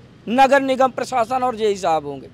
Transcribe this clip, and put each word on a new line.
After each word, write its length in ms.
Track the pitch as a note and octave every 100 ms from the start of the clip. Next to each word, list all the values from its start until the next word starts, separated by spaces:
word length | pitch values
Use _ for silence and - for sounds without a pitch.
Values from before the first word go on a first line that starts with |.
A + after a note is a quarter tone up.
| - - -
नगर 320 | B3 C4+ C#4
निगम 300 | C4+ B3+ C4
प्रशासन 520 | B3+ A#3+ B3+ A3+ B3+
और 120 | B3+ G#3+
जेई 200 | G#3+ G3+
साहब 300 | F3+ D#3+ C#3+
होंगे। 240 | C#3 B2+